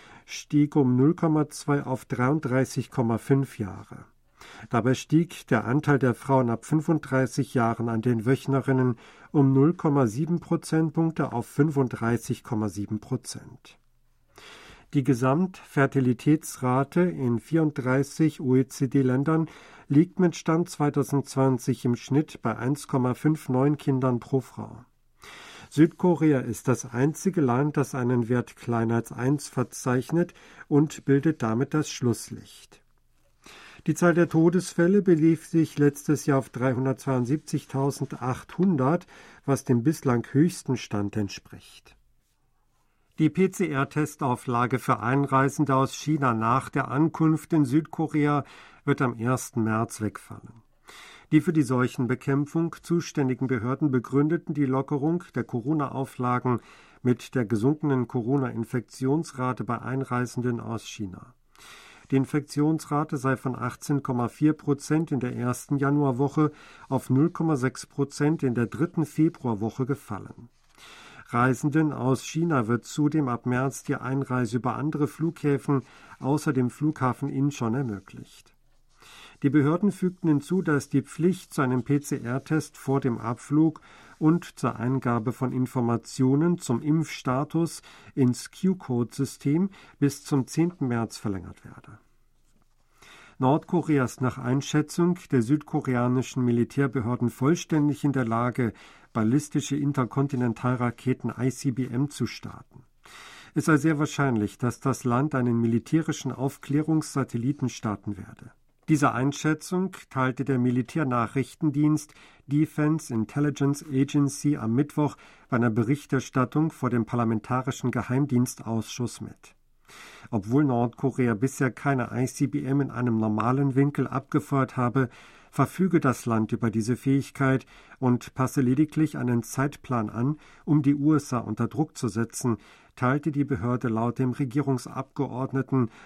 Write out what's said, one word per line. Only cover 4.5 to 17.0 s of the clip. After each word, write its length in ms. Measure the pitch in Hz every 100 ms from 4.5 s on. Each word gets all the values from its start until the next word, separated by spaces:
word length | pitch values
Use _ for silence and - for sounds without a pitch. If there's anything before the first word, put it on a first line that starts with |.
| - 110
Dabei 240 | 120 113
stieg 540 | 127 - 156 170 - -
der 180 | 120 104
Anteil 320 | 139 151 139
der 160 | 127
Frauen 380 | 113 - 135 120
ab 120 | 113
fünfunddreißig 920 | - 156 151 156 - 131 127 - 135 131
Jahren 340 | 117 117 117
an 140 | 113
den 240 | 113 117 107
Wöchnerinnen 720 | 135 - 135 123 131 127 117 - - -
um 200 | 151 135
null 220 | 135 143
Komma 320 | 180 165 143 123
sieben 340 | 110 156 175
Prozentpunkte 960 | - 170 - 160 160 160 165 160 135
auf 140 | 120 113
fünfunddreißig 960 | - 147 139 127 110 113 117 - 120
Komma 260 | - 110 107
sieben 300 | 98 101 107
Prozent. 800 | - 123 - 120 - 120 - - _ _ _ _ _ - - - - - _
Die 100 | 143
Gesamtfertilitätsrate 2000 | 131 123 131 143 185 - - - 135 139 127 120 - 156 - - 127 127 139 175